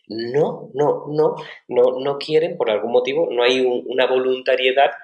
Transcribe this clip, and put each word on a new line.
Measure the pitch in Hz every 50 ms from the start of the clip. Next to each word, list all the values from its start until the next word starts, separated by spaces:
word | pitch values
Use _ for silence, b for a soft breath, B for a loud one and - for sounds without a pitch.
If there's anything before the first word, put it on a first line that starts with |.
| B -
no, | 104 113 117 120 127 143 165 - - - - - -
no, | 131 147 143 - - - 143
no, | 151 151 156 160 - B B B B B B B
no, | 120 123 123 127 127 127
no | 131 143 143 143
quieren, | - - 156 156 165 180 180 -
por | 120 113
algún | 107 104 - 117 120
motivo, | 123 123 127 139 156 170 127
no | 120 120 120
hay | 123 131 131
un, | 127 127 123 120 -
una | - 123 131 131
voluntariedad | 123 127 127 127 131 127 127 127 135 131 127 131 127 127 135 139 - - -